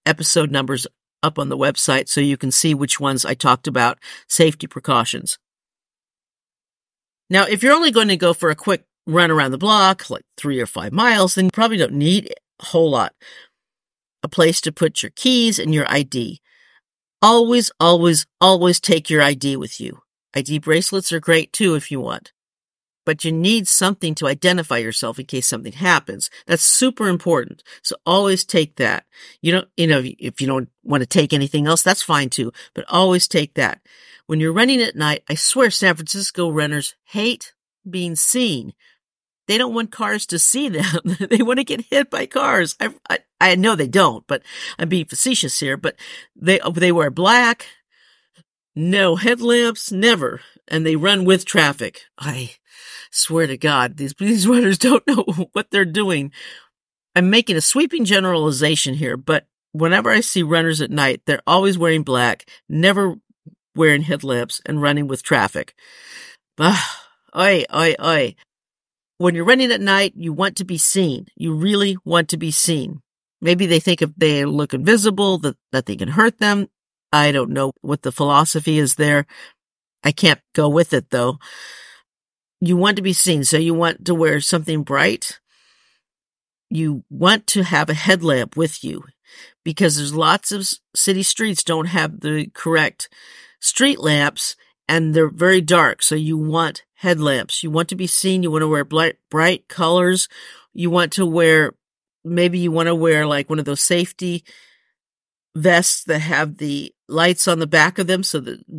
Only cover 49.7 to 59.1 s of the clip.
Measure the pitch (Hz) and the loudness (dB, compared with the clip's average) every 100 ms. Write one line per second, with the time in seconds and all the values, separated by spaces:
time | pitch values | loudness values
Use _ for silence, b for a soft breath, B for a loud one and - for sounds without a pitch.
49.7 | 220 - 190 226 214 135 - - b - | -2 -6 0 2 2 -2 -6 -16 b -8
50.7 | 160 160 156 180 202 185 190 - 185 151 | -4 0 0 0 2 4 2 2 0 0
51.7 | 139 110 - - - 139 131 120 - _ | 0 -8 -10 -20 -12 -8 -8 -10 -16 _
52.7 | B B B B - - 160 156 131 151 | B B B B -4 -2 0 -2 -2 0
53.7 | 143 123 - 139 143 196 226 190 247 220 | 0 0 -4 -10 -4 0 2 4 4 2
54.7 | 190 254 247 - 240 - 165 180 202 214 | 2 2 2 2 -2 -2 -4 -4 -6 -4
55.7 | 202 185 165 202 160 139 B B B B | -2 -2 -2 -2 -2 -6 B B B B
56.7 | B _ _ _ - 180 220 226 180 - | B _ _ _ 0 2 2 2 0 0
57.7 | 262 302 330 208 196 185 170 156 131 151 | 2 0 -2 0 0 0 0 0 0 0
58.7 | 156 143 139 139 | 0 -2 -4 -6